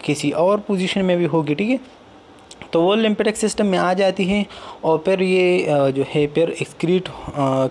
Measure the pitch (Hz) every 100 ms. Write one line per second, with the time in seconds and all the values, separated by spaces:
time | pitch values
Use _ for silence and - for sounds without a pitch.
0 | - 147 147 147 180 208 208 196 185 202
1 | 190 175 165 165 147 147 208 254 - -
2 | - - - - - - - 165 175 214
3 | 220 208 214 208 214 - 208 180 175 185
4 | 190 190 185 208 196 - - - 160 156
5 | 170 190 190 185 180 180 - 147 139 135
6 | 135 151 147 151 165 - 151 - 165 185
7 | 180 - - 143 135 131 131